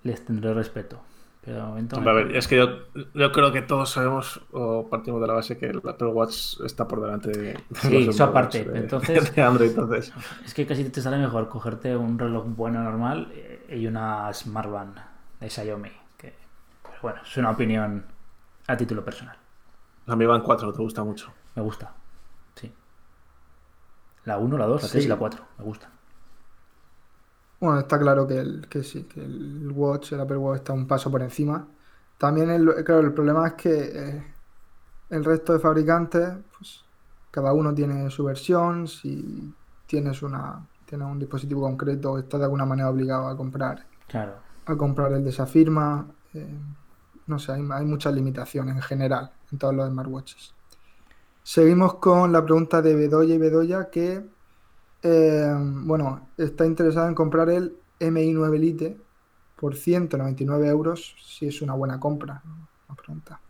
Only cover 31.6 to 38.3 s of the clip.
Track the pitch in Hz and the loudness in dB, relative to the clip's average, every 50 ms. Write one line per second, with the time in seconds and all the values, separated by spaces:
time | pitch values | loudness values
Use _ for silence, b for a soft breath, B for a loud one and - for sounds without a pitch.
31.6 | - - b b b b b b b b b _ - 143 151 156 160 165 170 170 | -6 -12 b b b b b b b b b _ 0 2 4 2 2 2 4 6
32.6 | 160 160 156 - 156 - 165 160 156 143 139 156 147 147 151 160 165 165 - - | 6 6 6 4 4 6 6 6 6 6 4 2 2 4 4 4 2 0 -2 -2
33.6 | - 175 160 151 139 - - 147 139 143 143 147 147 - - - - - - - | 0 2 2 2 0 -4 -6 -8 -8 -8 -10 -10 -12 -14 -16 -18 -20 -20 -20 -20
34.6 | - - - - - - - - - - 160 160 147 156 160 160 160 - 170 156 | -20 -20 -20 -20 -20 -20 -20 -20 -14 -6 -4 -2 2 2 2 2 4 2 2 4
35.6 | 160 160 156 156 156 156 165 170 170 - - 170 170 180 180 190 202 - _ - | 4 4 4 4 4 4 4 2 2 2 0 0 0 0 -4 -10 -16 -20 _ -20
36.6 | 202 - - - _ _ _ _ _ - - - - _ - 151 139 135 139 156 | -20 -20 -20 -20 _ _ _ _ _ -20 -20 -20 -20 _ -6 -2 0 2 2 4
37.6 | 156 151 147 147 147 143 139 139 139 135 135 - 143 139 | 2 2 0 0 0 -2 -2 -4 -4 -6 -4 -4 -4 -4